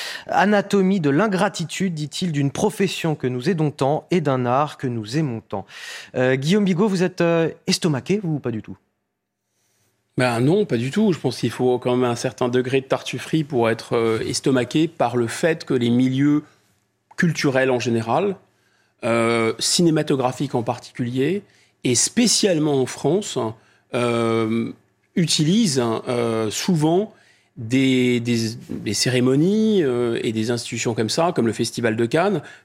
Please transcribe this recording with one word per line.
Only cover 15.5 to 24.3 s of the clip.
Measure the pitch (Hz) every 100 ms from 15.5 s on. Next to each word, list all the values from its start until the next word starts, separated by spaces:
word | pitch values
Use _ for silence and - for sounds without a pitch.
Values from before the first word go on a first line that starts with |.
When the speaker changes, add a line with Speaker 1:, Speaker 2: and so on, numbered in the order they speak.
| 165
Speaker 2:
que | -
les | 135 117
milieux | 120 131 131 143 147 - _ _ _ _ _ _ -
culturels | 175 151 147 131 131
en | 123
général, | 117 117 113 135 202 190 _ _ _ _ _ _ 117
euh, | 117 113 117 113 -
cinématographiques | - - 170 160 151 139 123 - 143
en | 131
particulier, | 120 117 - - 120 131 143 196 - _ _ _ 131
et | 120
spécialement | - - 240 - 202 160 151 139
en | 123
France, | - 143 185 208 131 113 113 _ _ _
euh, | 123 120 117 113